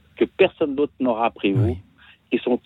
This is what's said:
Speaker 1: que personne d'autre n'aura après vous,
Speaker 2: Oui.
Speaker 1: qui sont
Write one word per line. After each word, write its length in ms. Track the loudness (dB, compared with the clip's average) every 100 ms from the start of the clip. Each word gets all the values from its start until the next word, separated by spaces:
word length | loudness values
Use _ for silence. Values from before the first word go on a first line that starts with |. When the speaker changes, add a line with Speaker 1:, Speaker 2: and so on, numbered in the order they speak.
| _ -2
Speaker 1:
que 80 | -2
personne 500 | 4 2 2 -4 -2
d'autre 180 | -4 -2
n'aura 260 | -4 0 -2
après 260 | -2 -2
vous, 140 | 0 0
Speaker 2:
Oui. 60 | -2 -12 _ -20 -20 _
Speaker 1:
qui 60 | -4
sont 200 | -2 -4